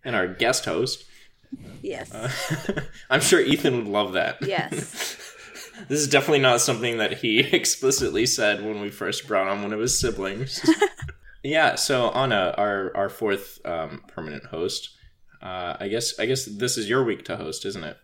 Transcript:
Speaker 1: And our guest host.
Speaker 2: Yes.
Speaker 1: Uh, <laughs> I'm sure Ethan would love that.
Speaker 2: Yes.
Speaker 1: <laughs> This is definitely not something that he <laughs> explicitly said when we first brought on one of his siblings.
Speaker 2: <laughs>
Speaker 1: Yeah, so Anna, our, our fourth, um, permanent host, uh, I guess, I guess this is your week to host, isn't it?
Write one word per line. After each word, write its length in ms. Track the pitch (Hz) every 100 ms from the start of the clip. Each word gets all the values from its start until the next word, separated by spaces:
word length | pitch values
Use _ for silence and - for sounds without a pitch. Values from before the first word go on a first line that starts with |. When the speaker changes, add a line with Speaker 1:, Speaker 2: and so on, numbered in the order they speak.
| 127
Speaker 1:
And 100 | 113
our 120 | 90
guest 360 | 92 117 -
host. 400 | - 85 135 - - - - _ _ 269 - -
Speaker 2:
Yes. 300 | - 127 - 110
Speaker 1:
Uh, 160 | 120 131 - 160 - 185 - -
<laughs> 140 | -
I'm 100 | 135
sure 220 | - 175
Ethan 340 | 127 147 156 123
would 100 | 104
love 260 | 101 101
that. 240 | 92 80 -
Speaker 2:
Yes. 760 | - 185 - - - - - -
Speaker 1:
<laughs> 140 | - - - - - - -
This 100 | 147
is 80 | 147
definitely 320 | 143 - 147
not 220 | 131 120
something 360 | - 110 120 113
that 200 | 107 98
he 200 | 117 110
<laughs> 140 | 135
explicitly 720 | 180 - - 131 - 117 82 123
said 400 | - 107 98 104
when 140 | 104
we 80 | 104
first 380 | - 92 - -
brought 200 | 104 95
on 140 | 101
one 120 | 101
of 60 | 107
his 180 | 117 -
siblings. 680 | 127 101 95 101 131 - - 320 403 - -
Speaker 2:
<laughs> 340 | - - -
Speaker 1:
Yeah, 320 | 139 156 151 -
so 340 | - 131 117
Anna, 440 | - 135 107 90 -
our, 380 | 104 101 95 -
our 140 | 98
fourth, 500 | - 110 98 - - -
um, 360 | 85 78 71 -
permanent 380 | - 78 71 -
host, 440 | 80 90 - - _ - _ - -
uh, 340 | 95 92 87 -
I 100 | 98
guess, 280 | 110 117 -
I 80 | 113
guess 200 | 131 110
this 320 | 104 123 120
is 120 | 104
your 140 | 123
week 200 | 120 98 -
to 100 | -
host, 280 | 80 78 104
isn't 180 | 98
it? 140 | 78 -